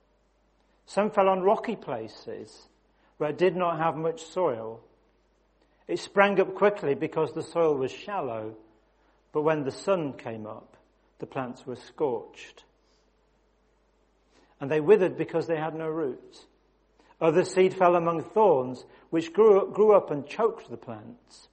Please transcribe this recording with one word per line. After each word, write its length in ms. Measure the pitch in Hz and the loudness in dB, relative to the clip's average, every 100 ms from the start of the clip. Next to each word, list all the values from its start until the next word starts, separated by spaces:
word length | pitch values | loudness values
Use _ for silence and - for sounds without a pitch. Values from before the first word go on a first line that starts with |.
| _ _ _ _ _ _ _ _ - | _ _ _ _ _ _ _ _ -6
Some 240 | 190 208 | -2 0
fell 180 | 208 190 | 2 2
on 140 | 185 | 2
rocky 340 | 185 220 240 202 | 2 0 -2 -8
places 920 | - 120 113 - - 104 110 - - _ _ _ _ - | -8 -10 -10 -16 -16 -14 -16 -20 -20 _ _ _ _ -8
where 120 | 151 | -6
it 80 | 147 | 0
did 180 | 180 156 | 0 2
not 220 | 170 156 | -2 0
have 180 | 165 160 | -2 -2
much 260 | 160 165 | -6 -6
soil. 580 | - 185 170 113 110 113 _ _ _ _ _ _ _ _ _ _ - | -8 -2 -2 -2 -8 -14 _ _ _ _ _ _ _ _ _ _ -8
It 120 | 170 | -8
sprang 400 | - 202 202 190 | 0 4 4 4
up 140 | - | 0
quickly 400 | - 202 - 147 | 2 0 2 -2
because 380 | 135 - 160 151 | -2 -2 -2 -2
the 100 | 165 | -4
soil 340 | - 170 165 139 | -6 0 2 2
was 160 | 131 | -4
shallow, 640 | - - 202 135 113 110 110 _ _ _ _ _ _ _ | -8 -10 -8 -6 -8 -10 -14 _ _ _ _ _ _ _
but 100 | 151 | -2
when 200 | 151 156 | 0 0
the 80 | 135 | -2
sun 440 | - - 185 147 | -4 -2 -2 -4
came 320 | 120 123 113 107 | -10 -12 -10 -12
up, 300 | 117 - _ _ _ _ _ | -14 -20 _ _ _ _ _
the 80 | - | -10
plants 400 | 143 123 123 - | -8 -10 -10 -14
were 100 | 120 | -14
scorched, 880 | - - 151 113 - - - - _ _ _ _ _ _ _ _ _ _ _ _ _ _ _ _ _ _ _ _ | -14 -4 -2 -2 -8 -18 -20 -20 _ _ _ _ _ _ _ _ _ _ _ _ _ _ _ _ _ _ _ _
and 100 | 143 | -4
they 100 | 156 | 0
withered 360 | 151 208 180 165 | 6 6 4 -2
because 300 | 156 165 160 | -4 -4 -2
they 100 | 156 | -4
had 180 | 160 | -4
no 140 | 156 160 | -6 -6
root. 560 | 160 139 120 - - _ _ _ _ _ _ _ _ | -4 -6 -8 -16 -20 _ _ _ _ _ _ _ _
Other 240 | 165 165 | 2 2
seed 300 | 170 190 185 | 2 2 2
fell 200 | 185 180 | 4 4
among 280 | 175 170 165 | 4 0 -2
thorns, 640 | - 214 208 139 127 127 - _ _ | -2 2 4 4 0 -8 -16 _ _
which 220 | 165 160 | -4 -2
grew, 380 | - 220 196 196 | 4 6 6 4
grew 220 | - 214 | 4 6
up 160 | 196 - | 6 4
and 160 | 147 - | -4 -6
choked 420 | - 226 226 - | -2 -2 -4 -12
the 80 | 117 | -14
plants. 720 | - 107 110 - _ - - | -12 -14 -16 -20 _ -20 -20